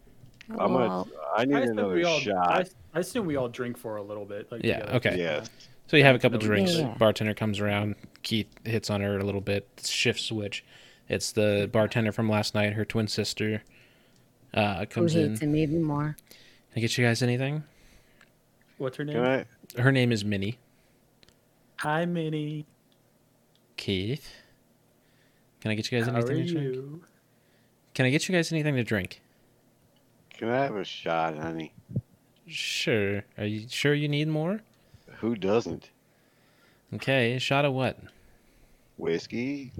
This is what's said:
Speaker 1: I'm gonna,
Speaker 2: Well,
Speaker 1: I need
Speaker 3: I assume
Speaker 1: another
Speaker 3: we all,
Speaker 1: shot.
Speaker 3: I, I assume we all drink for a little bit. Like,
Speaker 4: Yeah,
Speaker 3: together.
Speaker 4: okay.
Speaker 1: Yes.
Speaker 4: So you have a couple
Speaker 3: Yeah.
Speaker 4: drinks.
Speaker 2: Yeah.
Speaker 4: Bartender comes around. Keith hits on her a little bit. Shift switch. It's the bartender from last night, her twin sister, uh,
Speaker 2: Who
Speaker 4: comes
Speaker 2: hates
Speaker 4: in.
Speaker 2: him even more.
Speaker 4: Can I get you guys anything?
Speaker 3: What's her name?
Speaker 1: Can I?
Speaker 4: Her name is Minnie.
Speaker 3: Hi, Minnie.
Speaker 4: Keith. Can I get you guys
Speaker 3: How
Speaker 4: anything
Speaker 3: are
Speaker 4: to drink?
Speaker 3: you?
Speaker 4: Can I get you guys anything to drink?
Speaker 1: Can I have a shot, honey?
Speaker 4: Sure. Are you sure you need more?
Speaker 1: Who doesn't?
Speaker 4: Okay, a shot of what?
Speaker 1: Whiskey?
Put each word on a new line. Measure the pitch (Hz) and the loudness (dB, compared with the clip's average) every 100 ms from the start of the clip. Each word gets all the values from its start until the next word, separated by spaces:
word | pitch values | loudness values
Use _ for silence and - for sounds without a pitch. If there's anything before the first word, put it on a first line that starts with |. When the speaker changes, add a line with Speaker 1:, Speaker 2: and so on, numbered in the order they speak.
| - - - - - | -20 -20 -20 -20 -12
Speaker 1:
I'm | 220 | -2
gonna, | - | 2
Speaker 2:
Well, | 131 113 92 92 76 76 104 | 4 2 0 -6 -8 -2 0
Speaker 1:
I | |
need | 131 285 | 2 2
Speaker 3:
I | |
assume | 120 107 | 2 0
Speaker 1:
another | 101 | 0
Speaker 3:
we | 170 | 2
all, | 170 151 | 2 0
Speaker 1:
shot. | 135 92 90 | 0 2 2
Speaker 3:
I, | 147 180 - - | 2 0 -8 -8
I | 160 | -6
assume | 185 247 180 | -4 -2 -2
we | 139 | -2
all | 123 | -2
drink | 113 120 117 | -4 -6 -6
for | 117 104 | -8 -8
a | |
little | 101 107 | -8 -10
bit. | 98 104 - | -8 -10 -10
Like, | 117 | -4
Speaker 4:
Yeah, | 110 - | 0 0
Speaker 3:
together. | - 123 | 0 0
Speaker 4:
okay. | 107 90 | 2 0
Speaker 1:
Yes. | 85 76 - - - - - | 0 -2 -6 -16 -20 -20 2
Speaker 4:
So | 156 | 8
you | |
have | 139 123 | 8 8
a | |
couple | 123 117 | 4 2
Speaker 3:
Yeah. | 107 | 2
Speaker 4:
drinks. | 104 180 165 | 4 4 2
Speaker 2:
Yeah. | 135 107 | 0 4
Speaker 4:
Bartender | 110 - 107 | 4 4 -2
comes | 104 107 101 | 0 -2 0
around. | 104 101 104 101 - - | 0 0 -2 -6 -12 -14
Keith | - 113 101 - | -4 -2 -2 -8
hits | 113 110 - | -4 -4 -2
on | 101 | -2
her | 101 98 | 0 0
a | |
little | 101 98 | -2 -2
bit. | 101 101 - - | -2 -2 -4 -10
Shift | - - 123 107 | -6 0 0 0
switch. | - 113 101 - - - - - - | -4 -6 -6 -10 -14 -20 -20 -20 -4
It's | 98 - | -4 -2
the | 110 104 101 101 | 2 4 4 2
bartender | 110 104 123 110 | 2 2 2 0
from | 110 110 | 0 0
last | 107 104 | 2 0
night, | 107 104 | 0 0
her | 107 | 0
twin | 104 113 107 | -2 -2 -2
sister, | - 101 - 107 107 - - - _ _ _ _ _ - | -2 -4 -2 -4 -4 -8 -20 -20 _ _ _ _ _ -4
uh, | 110 104 90 | 0 0 0
Speaker 2:
Who | 107 | -4
Speaker 4:
comes | - 170 | 0 2
Speaker 2:
hates | 165 151 110 | 4 2 0
Speaker 4:
in. | 147 | 0
Speaker 2:
him | 151 | 2
even | 147 165 | 2 2
more. | 151 143 151 151 - - - - _ | 0 0 -2 -6 -16 -20 -20 -20 _
Speaker 4:
Can | 113 | -4
I | |
get | 113 - | -2 2
you | |
guys | 120 113 | 2 2
anything? | 123 123 135 151 147 - - - _ _ - _ _ _ _ - | 0 0 -2 -4 -8 -18 -20 -20 _ _ -20 _ _ _ _ -8
Speaker 3:
What's | 131 135 | -6 -4
her | |
name? | 147 120 | -4 0
Speaker 1:
Can | 123 131 - _ - - | 2 2 -2 _ -10 2
I? | |
Speaker 4:
Her | 127 | 4
name | 135 123 | 6 4
is | 113 | 2
Minnie. | 104 101 98 - _ _ _ _ _ _ - _ _ _ _ - | 0 -2 -2 -6 _ _ _ _ _ _ -20 _ _ _ _ -8
Speaker 3:
Hi, | 151 156 175 | -2 0 0
Minnie. | 170 156 156 151 151 151 _ _ _ _ _ _ _ _ _ _ - | -2 -4 -4 -6 -8 -12 _ _ _ _ _ _ _ _ _ _ -10
Speaker 4:
Keith. | - 95 101 139 - - _ _ _ _ _ _ _ _ _ _ _ _ | -4 -2 -2 -6 -10 -20 _ _ _ _ _ _ _ _ _ _ _ _
Can | 110 | -4
I | |
get | 107 - | -2 -2
you | 120 | -2
guys | 117 | 0
Speaker 3:
How | 123 | 0
Speaker 4:
anything | 120 156 | 0 0
Speaker 3:
are | 175 | 0
Speaker 4:
to | |
drink? | 160 135 | -2 -2
Speaker 3:
you? | 131 139 165 - _ _ _ _ _ _ _ _ | -6 -10 -16 -20 _ _ _ _ _ _ _ _
Speaker 4:
Can | - 127 | 0 2
I | |
get | 151 - | 2 2
you | |
guys | 180 160 | 0 2
anything | 160 151 | 0 2
to | 131 | 0
drink? | 110 107 90 - _ _ _ _ _ _ _ _ _ _ _ | 2 0 -2 -10 _ _ _ _ _ _ _ _ _ _ _
Speaker 1:
Can | - 113 | -8 -2
I | 127 | 0
have | 139 104 | 0 -4
a | |
shot, | 87 - 85 82 80 78 | -8 -8 -2 0 0 -4
honey? | 80 80 78 - - - - _ _ _ 165 | -8 -8 -10 -16 -8 -8 -8 _ _ _ -14
Speaker 4:
Sure. | 156 - - 170 113 98 101 - - | -8 -6 -2 0 2 0 -2 -6 -6
Are | |
you | 107 107 117 | -4 -4 -6
sure | - 143 | -2 2
you | 147 147 | 2 0
need | 147 156 | 0 0
more? | 156 160 214 - _ _ - - - | 0 -2 -4 -8 _ _ -20 -20 -6
Speaker 1:
Who | 110 113 | -4 -2
doesn't? | 92 117 87 80 - _ _ _ _ _ _ _ _ _ _ | 2 2 0 -6 -12 _ _ _ _ _ _ _ _ _ _
Speaker 4:
Okay, | 110 - 135 117 | -6 0 2 2
a | 127 | 0
shot | - 139 | 0 2
of | 143 | 2
what? | 131 120 - - - - _ _ _ _ _ _ - | 2 -2 -2 -14 -20 -20 _ _ _ _ _ _ -6
Speaker 1:
Whiskey? | 82 82 - 113 131 143 131 | -2 -2 -2 -6 -4 -6 -8